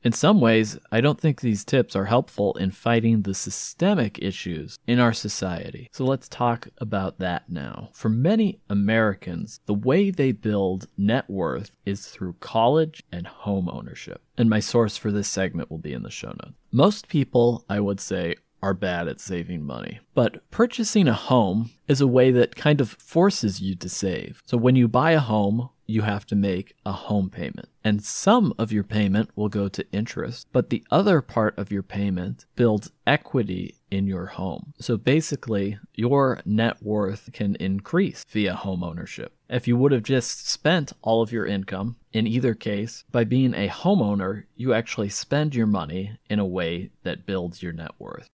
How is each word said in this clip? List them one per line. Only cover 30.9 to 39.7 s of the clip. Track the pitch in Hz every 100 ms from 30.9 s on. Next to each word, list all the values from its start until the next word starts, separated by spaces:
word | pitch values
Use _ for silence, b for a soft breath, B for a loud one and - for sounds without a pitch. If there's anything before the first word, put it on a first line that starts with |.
other | 156 202 165
part | - - 107 -
of | 98
your | 101
payment | - 101 101 90 92 120 _
builds | - 117 107 - _
equity | - 147 - 135 101 92 92 _ _
in | 98 98
your | 92 92
home. | - 95 - - -
So | - 110
basically, | 123 151 156 143 - 104 98 104 -
your | - 120 139 135 117 -
net | 107 113 -
worth | 104 107 98 98 -
can | - 101 98
increase | 95 95 - 175 196 - -
via | 107 98
home | - 98 90
ownership. | 87 85 - - - _ _
If | 123
you | 120